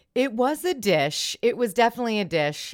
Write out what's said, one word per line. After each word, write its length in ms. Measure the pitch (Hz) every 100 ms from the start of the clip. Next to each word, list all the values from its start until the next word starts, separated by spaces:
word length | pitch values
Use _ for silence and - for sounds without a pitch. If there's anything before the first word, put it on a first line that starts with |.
| _
It 200 | 247 269
was 320 | 220 254 302 359
a 80 |
dish. 640 | 285 196 156 143 - - -
It 140 | 233 226
was 180 | 240
definitely 460 | 180 233 240 233 214
a 60 | 175
dish. 480 | 160 147 147 -